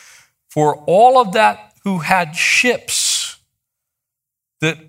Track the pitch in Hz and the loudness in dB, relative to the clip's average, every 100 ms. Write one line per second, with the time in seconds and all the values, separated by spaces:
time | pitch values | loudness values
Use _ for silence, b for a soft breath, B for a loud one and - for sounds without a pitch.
0 | B B B _ _ 151 151 143 - 180 | B B B _ _ -2 -2 -2 0 4
1 | 247 254 214 220 214 208 - _ 202 180 | 6 4 2 0 0 -2 -12 _ -6 -6
2 | 151 190 160 170 - - 247 226 - - | -2 -2 -2 -4 -2 0 0 -2 -6 -6
3 | - - - - _ _ _ _ _ _ | -4 -4 -8 -14 _ _ _ _ _ _
4 | _ _ _ _ _ _ 160 156 | _ _ _ _ _ _ -6 -6